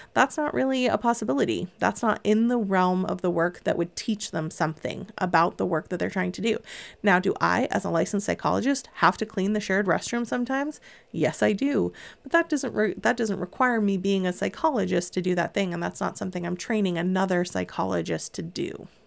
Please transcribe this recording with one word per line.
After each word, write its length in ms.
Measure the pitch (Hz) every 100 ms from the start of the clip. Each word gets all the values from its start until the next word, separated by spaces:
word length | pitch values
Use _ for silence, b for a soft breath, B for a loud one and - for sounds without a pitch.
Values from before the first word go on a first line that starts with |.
| B
that's 220 | - 269 -
not 180 | 294
really 340 | 247 262 262 247
a 100 | 214
possibility. 720 | 233 233 220 277 170 110 180 -
That's 220 | 180 202
not 180 | 226 - 202
in 240 | 214 233
the 80 | 247
realm 480 | 196 190 185 185 185
of 160 | 185
the 100 | 180
work 320 | 175 175 175
that 140 | - -
would 180 | 170 -
teach 360 | - 208 -
them 200 | 170 160
something 560 | - 160 156 - - 185 -
about 380 | 185 170 175 -
the 80 | 190
work 220 | 165 -
that 120 | 180
they're 100 | 185
trying 240 | 185 180
to 80 | 180
do. 160 | 220 - B B B B
Now, 180 | 208 185
do 140 | 185 -
I, 300 | 170 180 254
as 140 | 202 180
a 40 |
licensed 360 | 165 175 202 202
psychologist, 640 | 170 160 185 240 269 - -
have 200 | 170 -
to 100 | 214
clean 280 | - 190
the 80 | 214
shared 240 | 202 190 196
restroom 420 | 185 - 240 233
sometimes? 540 | 247 240 269 294 - B B B
Yes, 280 | 170 156 -
I 120 | 214
do. 400 | 202 277 254 175 B B B
But 100 | -
that 160 | 339 330
doesn't 240 | 285 240
re-, 220 | 220 208 -
that 180 | 220 247
doesn't 240 | 220 190
require 400 | 180 - 254 233
me 160 | 202 196
being 320 | 196 196 185
a 60 |
psychologist 800 | 180 196 - 320 254 185 185 -
to 80 | 185
do 120 | 180 175
that 180 | -
thing, 200 | 208 190
and 80 | 170
that's 200 | 175 -
not 160 | 180 180
something 280 | 190 180 175
I'm 120 | 180
training 400 | - 220 196 170
another 480 | 180 185 185 180 180
psychologist 880 | 185 180 - 185 175 170 160 -
to 80 | -
do. 480 | 170 180 - - - -